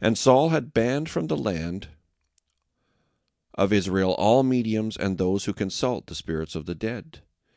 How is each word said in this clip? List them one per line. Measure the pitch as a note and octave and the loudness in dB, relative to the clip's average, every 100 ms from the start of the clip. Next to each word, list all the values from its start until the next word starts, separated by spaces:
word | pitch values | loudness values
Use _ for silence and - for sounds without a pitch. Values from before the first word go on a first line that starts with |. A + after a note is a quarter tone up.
And | - A2+ | 0 2
Saul | C3+ C3 D#3 | 6 6 6
had | D#3+ A#2+ | 0 0
banned | - A#2 C#3 D#3+ | 0 0 0 -4
from | - D#3 | -4 -4
the | D3+ | -4
land | G#2+ E2+ E2 F#2 - - _ _ _ _ _ _ _ _ _ _ _ _ _ _ _ | -2 -4 -4 -6 -10 -20 _ _ _ _ _ _ _ _ _ _ _ _ _ _ _
of | - G2 | -2 2
Israel | G#2 F#2 F#2+ F#2+ | 2 2 0 2
all | - G2+ B2+ | 2 4 6
mediums | C3 B2+ A2 A2 A2 - | 4 2 0 -2 -2 -2
and | G2 F#2 | -2 0
those | F#2 G2 - | 0 0 -2
who | |
consult | G2 G2 - B2+ A#2 - | -4 -4 -2 -4 -4 -8
the | |
spirits | - - D#2 D#2+ | -12 -8 -6 -6
of | E2+ E2 | -8 -10
the | E2 | -8
dead. | A2 A#2 E2 - _ _ _ | -8 -8 -12 -20 _ _ _